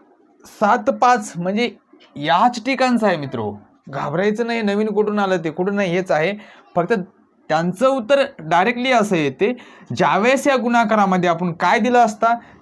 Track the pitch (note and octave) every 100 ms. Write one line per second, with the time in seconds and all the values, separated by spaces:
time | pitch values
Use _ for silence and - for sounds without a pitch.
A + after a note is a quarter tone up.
0 | _ _ _ _ - - G3+ A#3+ G#3+ -
1 | B3+ B3 G#3 E3 F3 G3+ A#3+ - _ _
2 | _ - D3 E3 A#3 A#3+ A#3 C4 C4 A#3+
3 | G#3+ E3+ C#3 B2+ G#2+ G#2 - _ - C#3
4 | C#3+ D3+ G3+ G#3+ A#3 A#3 G#3 G3+ A3 G#3
5 | G#3 G#3 G3 F#3 E3 D3+ F#3 G3+ G3 F3+
6 | F#3 D#3 D#3+ G#3 - - _ - F#3 A3+
7 | F3 _ _ _ - D#3 F3 F3+ C4 C4+
8 | G#3+ C#4 C4+ - D#3 E3+ G3+ A#3+ B3+ B3
9 | G#3 F3+ D3 C3+ G3+ B3 - - - A#2
10 | E3+ E3+ A3+ C4 C#4+ C4+ A#3 A#3+ A3 A3
11 | G3 F#3 F3 E3 F3+ E3 F3 A#3 A#3 B3
12 | A#3 G#3+ A3+ A#3 - -